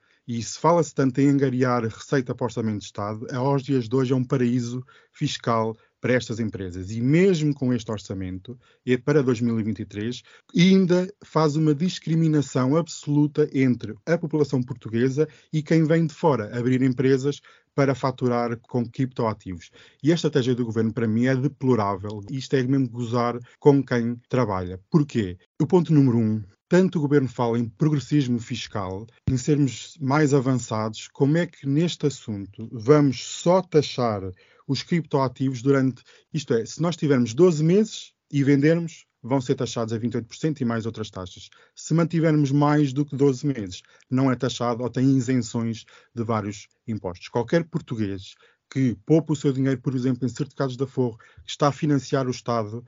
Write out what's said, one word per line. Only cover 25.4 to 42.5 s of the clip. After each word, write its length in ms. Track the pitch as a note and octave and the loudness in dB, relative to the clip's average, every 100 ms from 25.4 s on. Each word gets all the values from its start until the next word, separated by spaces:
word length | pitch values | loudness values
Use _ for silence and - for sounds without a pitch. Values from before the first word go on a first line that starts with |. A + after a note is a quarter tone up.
| _ - | _ -4
O 60 | - | 2
ponto 260 | F#3 D#3+ | 2 4
número 260 | D3+ C3+ A#2 | 4 6 4
um, 240 | A2 A2 G2 _ _ | 2 -2 -6 _ _
tanto 300 | F3 F#3+ F3+ | 2 4 0
o 40 | |
governo 260 | C#3+ D3 C3 | 2 2 2
fala 300 | - A#2+ A#2 | 0 0 0
em 100 | A#2+ | -2
progressismo 720 | - D3+ D3 - D3 B2 A#2+ | 0 0 0 0 0 0 -2
fiscal, 640 | A2+ A2+ - G#2+ F#2 F#2+ A2+ _ - | -4 -8 -8 -8 -6 -8 -12 _ -4
em 80 | B2+ | -2
sermos 600 | D#3 D3 C3+ G#2+ - - | 2 2 0 -2 -14 -8
mais 320 | C3 D3 D3 | 0 2 4
avançados, 720 | C#3 B2+ B2+ A2 A2 A2 G#2+ - | 4 2 0 -2 -4 -4 -6 -12
como 280 | - C#3 E3 | 0 2 2
é 100 | E3 | 0
que 220 | - C#3 | -6 -2
neste 380 | C#3+ E3 - D3 | 0 0 0 -4
assunto 640 | - - G#2 G2 - A2 | -4 -8 -10 -10 -14 -14
vamos 500 | A#2 G#2+ D3+ C#3+ B2+ | -2 4 6 4 2
só 400 | - - E3+ F#3 | -6 -4 2 2
taxar 600 | F3+ D#3 C3+ - A#2 G#2 F#2 F#2 _ _ - | 2 2 2 0 -2 -2 -6 -10 _ _ -6
os 160 | C3 | -4
criptoativos 800 | - F3 - C#3+ C3 B2+ C3+ B2+ | -2 -2 0 0 0 -2 -4 -2
durante, 400 | C3 C#3 C3 A#2+ _ - _ | 2 2 2 -2 _ -20 _
isto 200 | D#3+ - | -8 -2
é, 120 | A#2 A#2 | -2 -2
se 160 | - | -4
nós 140 | E3+ E3+ | -4 -2
tivermos 380 | D3+ C3 A#2 | 2 2 2
doze 280 | A#2 F3+ D3+ | 4 4 4
meses 500 | D#3+ G3 A3 - - _ _ | 4 4 2 -4 -18 _ _
e 100 | C#3+ | 0
vendermos, 640 | C3+ C#3+ D3+ E3+ E3 - _ _ | 4 4 4 2 -2 -10 _ _
vão 180 | A#2 C#3 | -4 -2
ser 140 | C3 | -2
taxados 400 | C#3+ A#2+ B2 A2+ | -2 -4 -4 -4
a 40 | A2+ | -4
vinte 160 | A#2+ | -4
e 20 | A#2+ | -6
oito 100 | A#2 | -8
por 100 | - | -6
cento 240 | D#3+ D3 | -4 -2
e 40 | |
mais 220 | A#2+ A#2 A2+ | -2 -2 -4
outras 220 | A2 G#2 | -8 -10
taxas. 400 | G2 F2+ - - _ _ | -10 -14 -14 -20 _ _
Se 220 | - - | -18 -2
mantivermos 560 | D#3+ E3 E3 D#3+ D3+ C#3 | 0 0 0 2 2 2